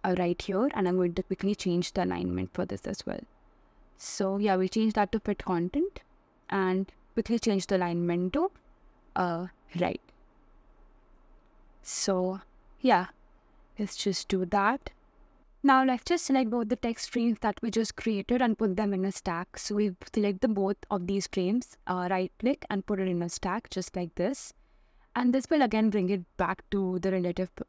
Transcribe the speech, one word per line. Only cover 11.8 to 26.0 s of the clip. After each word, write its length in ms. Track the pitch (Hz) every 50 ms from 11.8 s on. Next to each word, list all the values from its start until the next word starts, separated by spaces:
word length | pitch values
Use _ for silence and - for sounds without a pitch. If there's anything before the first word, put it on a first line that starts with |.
| -
So 580 | - - - - - 190 185 185 185 190 190 - - - - - - - -
yeah, 260 | - 254 226 175 185 - - _ - - - _ _ _ _ - - _ - -
let's 160 | 214 196 -
just 320 | - - 202 190 - - -
do 180 | - 185 185
that. 440 | 175 - 202 196 208 247 285 - - - _ _ _ _ - - - _ _ _ _ _ _ -
Now 220 | 277 269 262 262
let's 200 | 262 254 240 -
just 200 | - 339 339 -
select 240 | - 269 262 262 220
both 220 | 220 240 233 214
the 60 | 247
text 340 | - - 233 233 - - -
frames 260 | - 240 226 240 226 - -
that 180 | 220 202 -
we 100 | - 233
just 240 | 196 226 226 - -
created 460 | - - 226 220 196 196 - 240 247
and 160 | 254 233 220
put 200 | - 220 208 185
them 180 | 180 214 202 202
in 100 | 185 185
a 80 | 196 190
stack. 460 | - - - 170 165 180 - - -
So 160 | - - 208
we 200 | 208 214 208 180 - - - -
select 260 | 226 208 202 202 190
the 80 | - 220
both 300 | 220 196 196 190 202 - - -
of 160 | 208 196 175
these 200 | 175 196 196 180
frames, 500 | - - - 180 180 208 247 247 - - - _
uh, 220 | - 185 180 180 180
right 220 | 190 185 185 185 - -
click 260 | - 240 285 - - -
and 160 | 214 196 190
put 120 | - 208 190
it 100 | 190 185
in 120 | 180 170
a 80 | 170 170
stack 400 | - - - 190 180 220 - -
just 260 | - 185 185 - -
like 200 | 185 180 165 -
this. 400 | - 175 202 269 - - - - _ _ _ _ _ _ _ _ _ _ _ _
And 200 | 233 247 247 240
this 160 | 269 254 -
will 100 | 330 302
again 300 | 277 226 214 220 220 220
bring 180 | 202 214